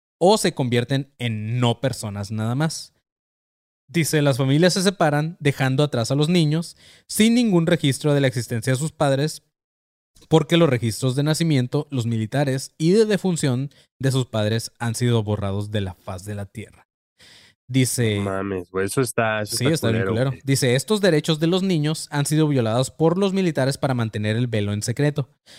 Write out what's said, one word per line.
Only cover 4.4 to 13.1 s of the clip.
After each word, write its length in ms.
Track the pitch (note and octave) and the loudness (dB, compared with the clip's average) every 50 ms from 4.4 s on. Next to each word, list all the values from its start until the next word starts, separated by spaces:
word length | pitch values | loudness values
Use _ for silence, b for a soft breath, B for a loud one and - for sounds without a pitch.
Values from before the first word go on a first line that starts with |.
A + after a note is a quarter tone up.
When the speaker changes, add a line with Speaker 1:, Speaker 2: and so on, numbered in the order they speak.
| C3+ C3 C#3 D3+ F3+ F3+ - | 2 2 4 4 4 4 2
Speaker 1:
se 80 | G3+ | 2
separan, 560 | F3+ G3+ F#3+ - E3+ D3+ D3 D3 D3+ D#3+ F3+ - | 0 0 0 2 2 2 2 0 -2 -2 -4 -2
dejando 420 | D3 C#3+ - - C3+ C3 C3 C3+ | -2 -2 0 0 0 0 2 2
atrás 280 | D3 C#3+ - A#2+ A2+ - | 0 0 0 -2 -2 0
a 40 | C3+ | 0
los 140 | C#3+ D3+ D#3 | 0 2 2
niños, 480 | F3+ F3 D#3+ D3 D3+ E3 E3 - - b b b b b b | 2 2 2 2 2 0 -4 -6 -12 b b b b b b
sin 280 | b - - G#3+ A#3 A#3 | b 0 2 4 4 4
ningún 320 | B3 A#3+ A3 F3+ E3+ E3 | 4 4 4 4 4 4
registro 460 | E3+ E3+ - - C#3+ B2+ - - D3+ | 2 2 2 2 0 0 0 0 0
de 80 | C#3+ C#3+ | 2 2
la 60 | C#3 | 2
existencia 480 | B2+ - B2 A2+ - B2 A2+ - C3 C3 | 0 0 -2 -4 -4 -4 -4 -2 0 0
de 40 | B2 | 0
sus 140 | D#3+ D3+ | -2 -4
padres, 520 | - - D#3 C#3 C3+ C3 D3 D#3 - - _ _ _ _ _ _ _ _ _ _ _ _ _ _ _ _ - - | -2 0 0 0 2 0 -2 -2 -4 -8 _ _ _ _ _ _ _ _ _ _ _ _ _ _ _ _ -2 2
porque 300 | D#3 D#3+ D3+ - E3+ E3+ | 2 2 4 4 4 4
los 100 | E3+ C#3+ | 4 4
registros 480 | B2+ A2+ A#2 A2+ G#2 - C3 C3 B2 | 2 2 0 -2 -2 -2 -2 -2 -2
de 60 | C#3+ | 0
nacimiento, 640 | C#3+ D#3 D#3 - E3+ E3 D3+ C3 B2 B2 - D3 D3+ - | 0 0 0 0 0 2 2 2 0 0 -2 -4 -4 -4
los 140 | C#3 B2+ A2 | -4 -4 -2
militares 680 | A#2 A#2 A2 A2 G#2+ - C3+ D3 C3+ C3 C3+ - - _ | -2 -2 -2 -4 -2 -2 -2 0 0 -2 -4 -6 -8 _
y 140 | - D#3 E3 | -2 2 4
de 160 | F#3+ A3+ A3 | 4 4 4
defunción 640 | G#3+ | 2